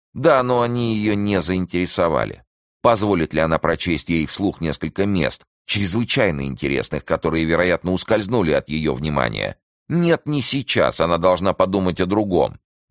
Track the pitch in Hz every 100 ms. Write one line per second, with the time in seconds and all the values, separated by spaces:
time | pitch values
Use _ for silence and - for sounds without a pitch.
0 | _ - 151 135 123 123 120 120 117 110
1 | 107 101 104 98 78 92 90 90 87 -
2 | 85 69 52 - _ _ _ _ 117 113
3 | 104 92 78 78 80 80 80 82 90 78
4 | - 82 73 - 98 - 82 71 82 -
5 | 101 95 67 - _ _ - 104 95 107
6 | 120 139 101 71 67 64 71 67 - 73
7 | - 80 82 80 80 82 90 82 90 92
8 | - 110 98 120 85 71 69 78 76 64
9 | 78 71 60 52 50 - _ _ - 165
10 | 170 160 147 147 - 135 123 104 69 -
11 | 82 85 92 87 95 87 92 98 92 85
12 | 90 104 101 85 57 - _ _ -